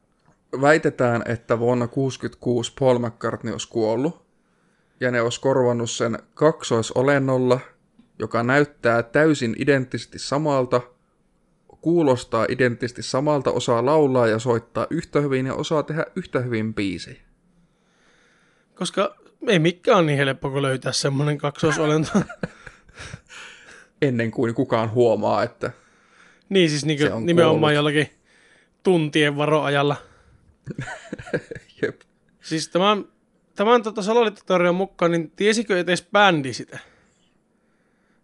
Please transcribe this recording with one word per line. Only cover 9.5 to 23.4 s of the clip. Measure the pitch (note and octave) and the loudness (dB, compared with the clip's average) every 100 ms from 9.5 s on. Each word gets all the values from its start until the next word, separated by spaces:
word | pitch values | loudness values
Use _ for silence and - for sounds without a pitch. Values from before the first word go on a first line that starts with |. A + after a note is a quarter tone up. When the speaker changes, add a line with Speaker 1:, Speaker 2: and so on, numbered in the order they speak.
| - | -2
Speaker 1:
identtisesti | C3+ C3+ B2 A#2 - - | 0 0 0 -8 -10 -12
samalta, | - C#3+ D#3 C3+ B2 B2 - _ _ _ _ _ _ _ _ - | -6 -2 0 0 0 -2 -4 _ _ _ _ _ _ _ _ -8
kuulostaa | D#3+ E3+ D3 B2 - A2+ G#2+ | 0 2 4 2 0 -2 -2
identtisesti | B2+ B2 A#2 A#2+ - | 0 0 -2 -8 -8
samalta, | - C3 D3+ D3 - | -6 -2 0 0 0
osaa | - C3+ A#2 B2+ | -2 0 0 2
laulaa | D#3 C#3+ B2+ A2+ | 4 4 4 2
ja | A2 | 2
soittaa | B2 A2+ - A2+ - | 0 -2 -2 -6 -4
yhtä | E3 - D3 | -6 -2 -2
hyvin | C#3+ C3 C3 | 0 -2 -2
ja | |
osaa | - D3+ D#3 | -4 -2 -2
tehdä | C#3+ D#3 - F#3 | -2 -6 -6 -8
yhtä | - C#3 | -6 -4
hyvin | B2 A2 A2 | -2 -4 -4
biisejä. | G#2+ G2 F2 - - _ _ _ _ _ _ _ _ _ _ _ _ _ _ _ | -4 -4 -4 -12 -20 _ _ _ _ _ _ _ _ _ _ _ _ _ _ _
Speaker 2:
Koska | - F#3 - G3+ - _ - C4 | -10 -6 -2 -4 -6 _ -10 0
ei | F3+ | 2
mikään | D#3+ F3 - G#3 | 2 0 2 4
ole | D#3 | 4
niin | C#3 | 2
helppo | C#3 C3 C#3+ | 0 -2 -6
kuin | C#3 | -2
löytää | C#3 C3 C3 | -2 -2 -4
semmonen | - D3 C3+ D3 D3 | -4 -2 -2 -2 -2
kaksoisolento. | C#3+ - D#3+ D3+ D3+ D#3 D3+ | -6 -2 -2 0 0 0 0
<laughs> | G3+ - - - - - - _ - - - _ - | -2 -2 -8 -14 -14 -20 -20 _ -20 -20 -20 _ -20